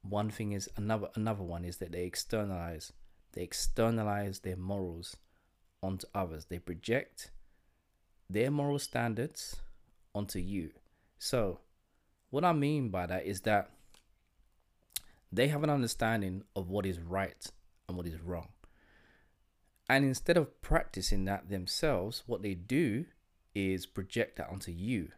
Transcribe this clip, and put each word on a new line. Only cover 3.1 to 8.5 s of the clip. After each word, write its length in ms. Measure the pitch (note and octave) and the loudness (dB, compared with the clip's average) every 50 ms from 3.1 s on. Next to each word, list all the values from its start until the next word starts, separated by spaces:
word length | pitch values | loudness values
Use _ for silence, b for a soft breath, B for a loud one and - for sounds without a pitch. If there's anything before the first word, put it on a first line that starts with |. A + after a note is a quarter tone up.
| - _ - _ - | -20 _ -20 _ -8
they 100 | - F2+ | -8 -8
externalize 960 | F2 - - - - - - A2+ A2+ A#2 A2+ G#2+ G#2 G2+ G2+ G2+ G2 F#2+ - | -6 -4 0 2 2 4 4 4 4 4 2 2 2 0 0 0 -2 -4 -6
their 160 | - G2 F#2 | -6 -6 -6
morals 600 | F2+ F2+ F#2 G2+ G2+ F#2+ F2+ E2 E2+ E2+ - - - - _ _ _ _ _ _ _ _ _ _ _ - | -4 -2 -2 -2 -2 -2 -4 -4 -8 -10 -12 -14 -16 -20 _ _ _ _ _ _ _ _ _ _ _ -4
onto 240 | F#2+ F#2+ F#2 - - - | -4 -4 -4 -6 -6 -4
others. 320 | G2+ F#2+ F2 D#2+ D2+ - | -4 -2 -2 -4 -10 -10
They 120 | _ F2+ F2 | _ -10 -8
project 720 | - - F2 E2 - - A2+ C3+ - - _ - - - - - - - _ _ _ _ _ _ _ _ _ _ _ _ _ _ _ _ | -6 -8 -8 -8 -2 0 0 0 0 -4 _ -16 -16 -14 -14 -16 -18 -18 _ _ _ _ _ _ _ _ _ _ _ _ _ _ _ _
their 220 | F#2 G#2+ A#2 C3+ | 2 2 4 4